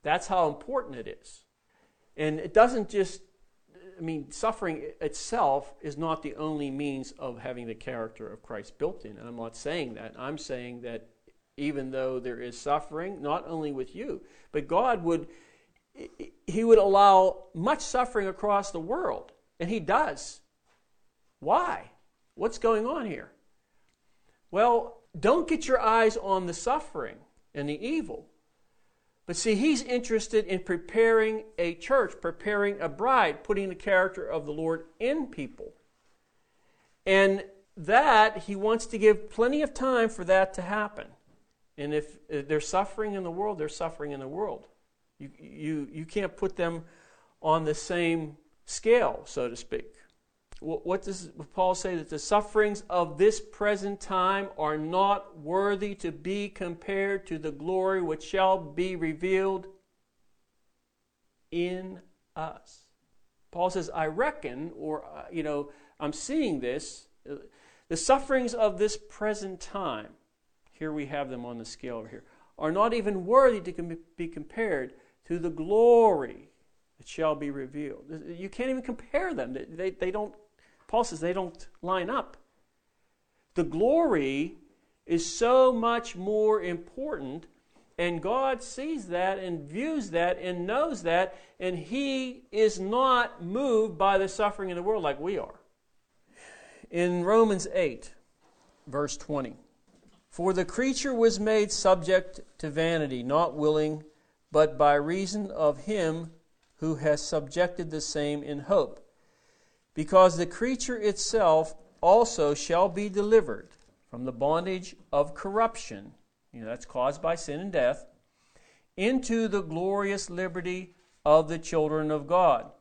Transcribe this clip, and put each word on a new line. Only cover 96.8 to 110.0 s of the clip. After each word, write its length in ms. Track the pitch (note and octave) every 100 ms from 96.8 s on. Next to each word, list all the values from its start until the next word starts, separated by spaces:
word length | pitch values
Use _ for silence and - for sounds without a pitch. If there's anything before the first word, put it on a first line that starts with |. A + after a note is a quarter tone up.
| -
In 360 | E3+ F3 F3+
Romans 420 | F3 A3 A3 F#3+ -
eight, 400 | F#3+ D#3+ A#2 - - _ _ _ _ _ _ -
verse 300 | C3+ D3 -
twenty, 400 | - D3 B2 - _ _ _ _ _ _ _
"For 240 | - F3+
the 100 | F#3
creature 500 | F3+ - C4 C4 C#4+
was 280 | A#3+ A3+ G3
made 320 | G#3 A3 G#3
subject 640 | - G3 F#3 D#3+ F#3 - - - -
to 100 | D#3
vanity, 520 | D3 E3 E3 D3 B2+
not 320 | B2 D3 E3+
willing, 520 | D3 D3+ D3+ D#3 D3+ - _ _ _ _
but 280 | D3+ D3+ C#3
by 160 | D3
reason 580 | C#3+ D3 F#3 F#3+ G#3 G3
of 280 | - D3+ C3+
him 520 | - G#3+ D#3+ D#3+ E3 - _ _ _
who 200 | _ D#3+
has 260 | D3 D3+ D3
subjected 720 | - D#3 C#3 E3+ F3 F3+ E3
the 80 | D#3
same 420 | - D3+ D3 D3
in 180 | C#3+ C#3+
hope. 420 | C3 G3 C#3 - - _ _ _ _ _ _ _ _
Because 420 | -